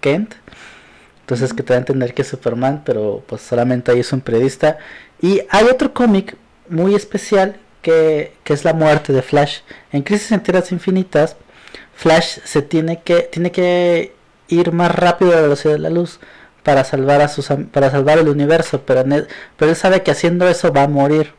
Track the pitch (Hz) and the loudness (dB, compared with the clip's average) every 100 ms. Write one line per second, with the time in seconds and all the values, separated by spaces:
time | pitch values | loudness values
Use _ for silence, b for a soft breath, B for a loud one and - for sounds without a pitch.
0 | 139 151 220 - - B B B B B | -2 -2 -4 -10 -20 B B B B B
1 | B B - 123 127 117 127 123 123 135 | B B -8 -4 -4 -6 -2 -2 0 -2
2 | 123 - 131 - 123 117 131 147 147 113 | -4 -4 -8 -6 -6 -2 -4 -4 -4 -4
3 | 104 104 - 110 - 120 123 123 120 123 | -4 -6 -10 -14 -6 -2 0 -2 0 0
4 | 120 135 131 113 131 135 151 160 B B | 0 -6 -2 0 0 0 -2 -2 B B
5 | B B 170 196 - 196 226 254 285 - | B B 0 0 0 2 4 2 -2 0
6 | 247 196 - - _ _ _ 165 185 202 | 2 2 -2 -16 _ _ _ -2 0 0
7 | 202 202 - 202 190 202 _ _ - 160 | -2 -10 -2 0 0 -4 _ _ 0 4
8 | 160 151 156 _ - 147 175 160 156 147 | 4 0 -4 _ -4 -2 0 2 2 2
9 | - 135 127 147 147 - _ B B 143 | 2 -2 0 0 0 -4 _ B B -6
10 | 139 208 - 208 - 185 170 180 - 185 | -2 -4 -2 -4 0 -2 -2 -6 -2 -2
11 | 185 151 160 - _ B B B B - | 0 0 -2 -4 _ B B B B -6
12 | 160 165 170 - - 151 143 160 160 165 | 2 2 0 -10 -4 -4 -2 -2 -2 -6
13 | - 170 - 160 175 175 180 180 175 170 | 0 0 0 -4 -4 0 0 2 2 0
14 | - _ _ _ _ 170 175 170 175 - | -2 _ _ _ _ 0 0 0 0 2
15 | 180 170 180 170 151 143 156 151 156 165 | 0 2 2 4 2 0 0 0 -2 -4
16 | 175 - B B B B - 139 131 139 | -4 -10 B B B B 0 0 0 -2
17 | 135 143 147 143 139 143 - - 135 139 | 0 2 2 -2 -6 -6 -4 0 0 2
18 | 139 156 160 143 143 165 160 135 - 127 | 2 4 2 0 0 0 0 -6 -2 0
19 | 131 143 151 B B _ 151 165 190 185 | 2 -2 -4 B B _ 0 2 2 2
20 | 185 143 170 175 180 170 175 143 139 143 | 0 0 0 2 0 2 0 2 2 2
21 | 139 151 151 | 2 2 0